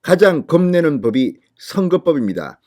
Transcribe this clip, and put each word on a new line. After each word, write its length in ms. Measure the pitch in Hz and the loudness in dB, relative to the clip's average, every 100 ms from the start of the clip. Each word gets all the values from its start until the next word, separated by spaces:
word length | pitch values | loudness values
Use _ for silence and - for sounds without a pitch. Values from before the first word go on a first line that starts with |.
가장 420 | - 139 202 160 - | -2 2 4 2 0
겁내는 560 | 170 180 175 160 139 | 0 2 0 0 0
법이 360 | 113 120 127 - _ _ | -2 0 -2 -6 _ _
선거법입니다. 1040 | - 196 180 180 175 147 104 87 71 - | -10 -4 -2 0 0 0 -2 -6 -10 -16